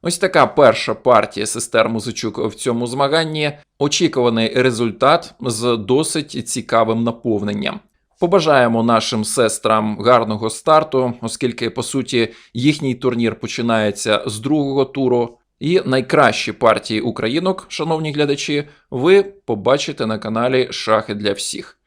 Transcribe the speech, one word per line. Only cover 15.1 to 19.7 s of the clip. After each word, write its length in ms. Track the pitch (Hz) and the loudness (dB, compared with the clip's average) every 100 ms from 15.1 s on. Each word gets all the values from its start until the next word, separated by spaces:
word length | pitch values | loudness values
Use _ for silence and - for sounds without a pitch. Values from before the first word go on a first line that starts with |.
| 123 117 - _ _ | 2 -2 -8 _ _
І 200 | 143 185 | 0 0
найкращі 680 | - 165 - 156 127 - - | 2 -2 2 4 4 2 -6
партії 480 | - 117 120 - 110 | 2 2 2 -2 -4
українок, 680 | 117 110 113 147 185 190 - | -4 -4 -4 -2 -2 -4 -10
шановні 440 | - 160 160 156 | -8 -4 -2 -2
глядачі, 560 | 147 147 147 - 147 147 _ _ | -2 0 0 -2 -4 -6 _ _
ви 320 | 127 156 196 | -2 4 4
побачите 840 | 196 - - 110 101 | 4 -10 -6 -2 2